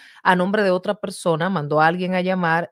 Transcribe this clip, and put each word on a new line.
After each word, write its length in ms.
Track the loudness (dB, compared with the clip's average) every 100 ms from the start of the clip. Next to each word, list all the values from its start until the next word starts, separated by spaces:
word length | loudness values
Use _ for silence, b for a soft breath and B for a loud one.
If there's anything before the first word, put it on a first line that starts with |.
| B B
a 140 | -2 0
nombre 260 | 0 0
de 80 | 2
otra 240 | 0 -2
persona, 560 | -6 -8 -6 -2 0 0
mandó 300 | -2 0 2
a 80 | 4
alguien 260 | 2 0
a 60 | -2
llamar 500 | 0 0 0 0 -2